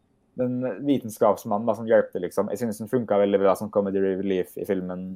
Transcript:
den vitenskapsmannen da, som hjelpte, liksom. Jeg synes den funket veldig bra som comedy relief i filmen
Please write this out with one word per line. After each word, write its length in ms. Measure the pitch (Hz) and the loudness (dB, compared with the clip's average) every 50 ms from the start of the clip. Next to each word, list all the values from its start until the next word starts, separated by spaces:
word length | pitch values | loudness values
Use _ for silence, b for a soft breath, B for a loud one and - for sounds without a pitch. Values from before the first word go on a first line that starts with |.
| _ _ _ _ _ _ - | _ _ _ _ _ _ -6
den 200 | 127 127 123 127 123 127 123 95 98 143 | -4 -4 -2 -2 -4 -4 -6 -6 -4 -2
vitenskapsmannen 840 | 143 135 - - 107 - - 113 104 92 - - 117 104 104 117 117 | 0 0 0 -2 -6 -2 2 4 4 4 2 0 -4 -2 -2 0 -2
da, 60 | 104 113 | -2 -2
som 80 | 113 113 | 2 4
hjelpte, 320 | 113 104 101 - - 95 | 4 4 4 2 -2 -6
liksom. 300 | 87 85 - - 98 - | -6 -4 -2 -2 -2 -2
Jeg 80 | 101 101 | -2 -4
synes 200 | 120 113 104 - | -4 -4 -6 -6
den 80 | 113 - | -6 -2
funket 320 | 131 123 110 - 104 101 | -2 -2 0 2 2 2
veldig 160 | 101 101 101 98 | 4 4 4 4
bra 140 | 98 95 92 | 4 4 2
som 140 | - 107 104 | 2 -2 -2
comedy 300 | - 104 101 98 98 98 | -2 0 0 0 0 0
relief 540 | 98 95 95 92 98 98 95 92 87 - - 92 | 0 0 0 0 0 0 0 0 -2 -4 -6 -8
i 80 | 90 - | -4 -4
filmen 460 | 95 92 90 90 90 92 92 92 | -2 -2 -4 -6 -8 -10 -10 -12